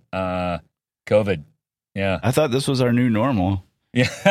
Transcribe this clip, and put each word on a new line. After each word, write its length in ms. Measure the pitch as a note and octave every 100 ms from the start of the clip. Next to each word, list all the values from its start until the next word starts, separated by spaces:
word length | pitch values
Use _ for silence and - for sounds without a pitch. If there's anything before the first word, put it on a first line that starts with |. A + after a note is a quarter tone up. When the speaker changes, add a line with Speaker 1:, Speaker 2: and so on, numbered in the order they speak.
| _
Speaker 1:
uh, 460 | F#2 F#2 F#2 F2+ F2 - _ _ _ -
covid. 380 | G#2 G2+ E2+ - _ _ _ _
Yeah. 240 | G2 G2 F2+
Speaker 2:
I 80 | G#2+
thought 180 | E3 D3
this 160 | C3 C#3+
was 120 | C3
our 100 | B2
new 160 | A#2+ B2
normal. 540 | G#2+ C3 A2 F2+ G2 - _ _
Speaker 1:
Yeah. 160 | A#2+ - - G3